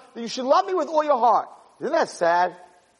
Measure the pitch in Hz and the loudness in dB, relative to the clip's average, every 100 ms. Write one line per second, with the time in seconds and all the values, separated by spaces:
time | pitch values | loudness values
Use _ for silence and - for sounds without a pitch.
0 | - 226 233 254 254 330 381 370 302 311 | -14 -12 -10 -4 2 2 2 -2 -2 0
1 | 302 254 233 180 - - - - 202 330 | 0 2 2 2 -2 -12 -20 -12 -4 -2
2 | 233 - 170 175 180 175 - _ _ | -2 0 2 2 0 -4 -20 _ _